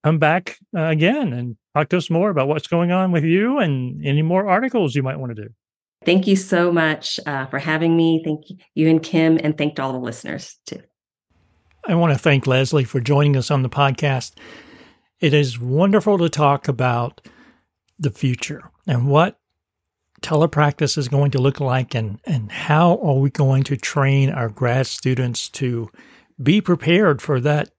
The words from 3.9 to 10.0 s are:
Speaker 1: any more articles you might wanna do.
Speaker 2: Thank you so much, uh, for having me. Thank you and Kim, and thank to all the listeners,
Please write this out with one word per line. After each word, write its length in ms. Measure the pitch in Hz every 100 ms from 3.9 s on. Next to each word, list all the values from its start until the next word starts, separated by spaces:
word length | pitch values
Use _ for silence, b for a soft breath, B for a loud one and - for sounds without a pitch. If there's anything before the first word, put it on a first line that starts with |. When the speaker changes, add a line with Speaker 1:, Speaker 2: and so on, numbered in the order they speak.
| 147
Speaker 1:
any 160 | 147 143
more 280 | 160 185 202
articles 460 | 185 262 233 160
you 60 | 139
might 160 | 131 143
wanna 160 | 127
do. 140 | 107 104 - _ _ _ _
Speaker 2:
Thank 240 | - 185 190
you 80 |
so 380 | 190 - 175 175
much, 480 | 170 156 151 - -
uh, 200 | 151 135
for 120 | 131 139
having 380 | 156 156 165
me. 260 | 165 165 160
Thank 260 | 160 151 - 185 B
you 140 | - 160
and 120 | 165
Kim, 380 | 160 165 160 160
and 160 | 151 151
thank 200 | 147 147
to 40 |
all 100 | 135
the 40 |
listeners, 580 | 127